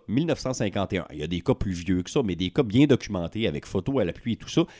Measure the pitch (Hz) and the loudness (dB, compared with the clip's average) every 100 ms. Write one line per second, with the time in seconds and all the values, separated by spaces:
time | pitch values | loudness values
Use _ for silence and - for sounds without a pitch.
0 | - 117 165 135 131 131 107 101 92 92 | 0 0 0 -2 -4 -2 -2 -2 -2 -2
1 | - 76 78 87 - - 101 87 87 92 | -4 -6 -4 -2 0 0 0 -2 0 0
2 | 92 151 107 82 90 - 117 113 147 123 | 0 0 0 0 0 0 2 6 6 6
3 | - 95 82 107 107 71 - 98 135 135 | 2 -4 -4 -2 -2 -2 -4 -4 0 0
4 | 90 - 117 110 - - 170 | 0 -2 -6 -6 -2 0 0